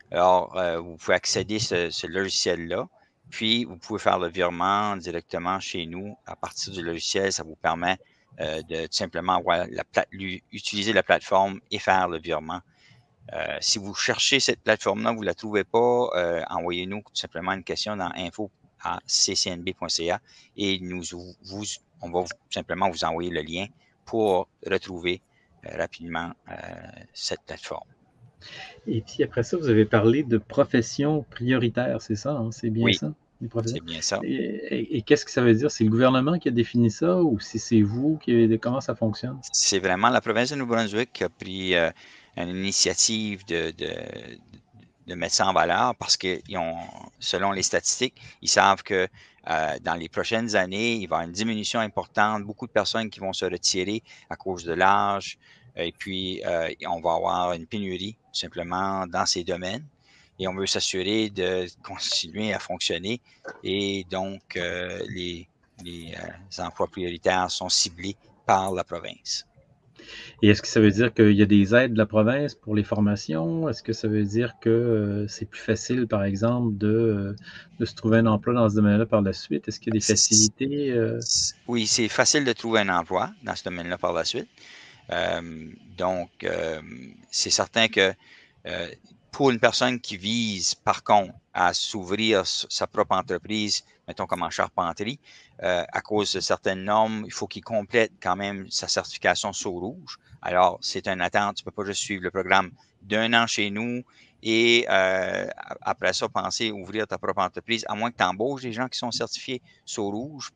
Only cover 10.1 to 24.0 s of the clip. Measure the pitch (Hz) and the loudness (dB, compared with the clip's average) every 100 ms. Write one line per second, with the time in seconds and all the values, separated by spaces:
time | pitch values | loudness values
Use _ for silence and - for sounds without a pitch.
10.1 | 98 95 92 - 113 - 104 101 101 - | -6 -8 -8 -12 -12 -6 -4 2 2 4
11.1 | 90 - 95 98 95 - 104 - 95 92 | 2 4 2 2 -2 -10 -6 2 2 2
12.1 | 80 82 78 78 90 - _ _ - _ | -4 -4 -6 -4 -10 -12 _ _ -20 _
13.1 | _ - - 78 76 - 110 98 98 - | _ -14 -8 -6 -4 -2 -2 -4 -4 -2
14.1 | 113 - 139 - - - 107 113 101 113 | 0 2 2 2 0 2 2 2 0 -2
15.1 | 113 101 85 110 104 95 113 120 120 120 | -2 -2 -4 -2 0 2 2 4 2 2
16.1 | - 87 85 - 87 85 87 92 104 - | 0 0 -2 -4 -6 -4 -4 -4 -8 -10
17.1 | - - 117 92 95 87 82 107 107 87 | -10 -10 -8 -4 -4 -4 -6 -4 -4 -6
18.1 | - 90 - 104 - _ _ 87 90 - | -6 -10 -8 -10 -10 _ _ -8 -8 -4
19.1 | - - 95 - 87 87 92 82 - 82 | 0 0 0 -2 -4 -6 -6 -6 -4 -2
20.1 | 92 - - - - 101 95 90 90 82 | -2 -4 -20 -20 -4 -2 -2 -4 -8 -8
21.1 | 87 90 90 95 98 104 - _ _ 87 | -12 -14 -18 -14 -10 -8 -10 _ _ -4
22.1 | 87 90 - _ - 87 87 98 82 82 | -2 -2 -8 _ -8 -6 0 0 0 -2
23.1 | 82 87 85 76 85 98 - _ _ | -2 -2 -4 -6 -8 -8 -12 _ _